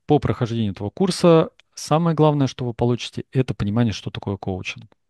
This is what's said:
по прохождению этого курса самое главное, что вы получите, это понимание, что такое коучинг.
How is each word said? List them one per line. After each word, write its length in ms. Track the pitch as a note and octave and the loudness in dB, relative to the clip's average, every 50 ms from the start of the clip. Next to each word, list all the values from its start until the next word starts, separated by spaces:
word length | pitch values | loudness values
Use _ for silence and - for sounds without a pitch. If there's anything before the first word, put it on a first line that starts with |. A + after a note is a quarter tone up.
| _ | _
по 120 | - D3+ C#3 | 2 2 2
прохождению 540 | - - G#2+ - B2 G#2+ A#2 A#2 A2 G2+ | 2 0 -2 -2 -2 -2 -2 -2 -2 -2
этого 180 | F2+ - G2+ G2+ | -2 -4 -8 -8
курса 600 | - - F#3+ F#3 - - - F3 E3 D#3+ - - _ _ _ _ - | -4 -2 -2 -2 0 2 4 6 6 6 4 0 _ _ _ _ -18
самое 400 | - - - D3+ D#3+ E3+ E3 D#3+ | -12 -4 -2 0 0 2 0 2
главное, 320 | D3 D#3 D3+ D3 D3 C3+ | 4 4 4 4 2 0
что 180 | B2+ - - B2+ | -2 -2 -6 -8
вы 100 | A#2+ A2+ | -8 -4
получите, 500 | - A#2+ A#2+ B2 A2+ - - - - - _ | -2 0 0 0 -2 -4 -10 -12 -12 -10 _
это 220 | - C3 B2 - G2+ | -2 -2 -2 -2 -2
понимание, 380 | - G#2 G2+ G#2 A#2+ A#2+ A2 | -4 -2 0 0 0 0 0
что 180 | G2+ - - G#2+ | -2 -4 -8 -10
такое 260 | - - - G2+ G2+ | -10 -8 -6 -6 -6
коучинг. 500 | - - G2 F#2+ F#2 F#2 - - A#2 A2+ _ _ _ _ | -6 -6 -6 -6 -6 -8 -10 -12 -14 -18 _ _ _ _